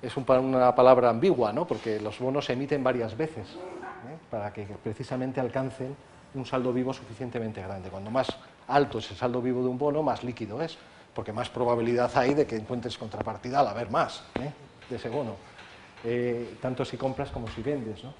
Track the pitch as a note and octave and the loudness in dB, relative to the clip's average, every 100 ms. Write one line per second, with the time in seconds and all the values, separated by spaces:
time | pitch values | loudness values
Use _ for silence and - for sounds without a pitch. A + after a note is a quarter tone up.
0 | B2+ - C3 C3 C3 C3 B2 B2 B2+ B2+ | -6 -6 4 4 6 4 6 8 10 10
1 | A#2+ A2+ F3+ B2 A2 A2+ E3+ A2 A2+ G#2+ | 8 6 4 4 2 2 -2 -2 -2 -2
2 | G#2+ G#2 B2+ C#3 C3+ B2 C3+ D3 C3 B2 | -2 -4 -2 -2 0 -2 0 0 2 2
3 | A2+ A2 D#3 - G#2 E3+ F#3 - - - | -2 -2 -4 -4 -12 -12 -12 -12 -12 -12
4 | A#2 D#3+ - A2+ G#2 G#2 G2+ G2+ - G#2 | -14 -16 -8 -6 -6 -8 -10 -8 -8 -6
5 | B2+ B2+ C3 C3 B2 C3+ C3 - B2+ C#3 | -6 -4 -2 -2 -2 0 -4 -4 -8 -8
6 | - - - C3+ B2+ C3 B2+ B2 B2+ C3 | -16 -20 -12 -10 -2 0 2 2 0 -2
7 | - A2+ B2+ A#2+ A2+ G#2+ F#2+ G2 F#2+ F#2+ | -8 -10 -6 -4 -4 -6 -8 -8 -8 -10
8 | G2+ B2 B2+ - - - - C3+ C#3 A2+ | -2 0 0 -2 -10 -20 2 4 4 0
9 | G#2+ G2+ B2+ B2 B2 B2 B2+ B2+ D3 C#3+ | -6 -2 -2 0 0 0 0 2 2 2
10 | D3+ A#2+ B2 A#2 G#2+ A2 D#3+ - - - | 2 0 -4 -6 -6 -4 -6 -6 -20 -20
11 | - - G#2 G#2+ A#2+ - A#2+ A#2+ A#2 A#2+ | -12 -8 -6 -4 -4 0 2 4 4 4
12 | B2 C#3 B2+ C#3+ C#3+ A2+ G#2+ B2 A#2 - | 4 4 4 4 2 0 -4 -4 -4 -8
13 | A#2 G#2+ G#2+ A2+ - C3+ C3 G#2 A#2 C3 | -8 -6 -6 -6 -2 2 2 2 -2 0
14 | D#3 - - - C3+ C#3+ - - - A#2 | 0 -4 -10 -8 -8 -10 -20 -20 -10 -8
15 | - C3 B2 G2 - - - - - - | -4 -4 -4 -8 -14 -20 -20 -20 -20 -10
16 | A#2 A#2+ A#2+ A#2 A#2 - C3 B2+ C3 A#2+ | -2 0 0 -2 -4 -6 -6 -2 -4 -2
17 | C3+ C3 C#3 - A2+ - A#2 D3 A2+ G2+ | -4 -4 -6 -6 -8 -6 -4 -4 -4 -8
18 | B2+ C#3+ | -12 -16